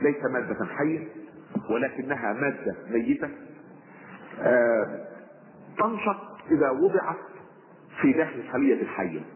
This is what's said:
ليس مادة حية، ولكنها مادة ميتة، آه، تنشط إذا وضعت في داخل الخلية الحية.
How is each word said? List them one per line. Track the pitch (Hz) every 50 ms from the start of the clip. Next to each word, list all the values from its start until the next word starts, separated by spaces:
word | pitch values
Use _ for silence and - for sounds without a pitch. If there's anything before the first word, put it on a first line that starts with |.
ليس | - 147 143 - - 127 131
مادة | 123 107 90 104 95 107
حية، | 87 - - 147 156 160 156 - - - - - - - - - - - 104 - -
ولكنها | 110 120 135 135 - 135 131 135 143 120 120 104 104
مادة | 123 143 143 - - - 104 87 - - 92
ميتة، | 113 117 117 127 147 - 156 143 - - - - - - - - - - - - - - - - - - - - - -
آه، | - - 123 123 120 117 117 110 107 - - - - - - - - - - - - - - - - - - -
تنشط | 214 226 233 196 - 208 196 - - - - - - -
إذا | 320 285 151 135
وضعت | 127 - - 196 - 185 - 180 170 - - - - - - - - - - - - - - - - -
في | - 135 127
داخل | 160 160 - - -
الخلية | - - - - - - 117 -
الحية. | - - - - 95 87 80 78 80 - -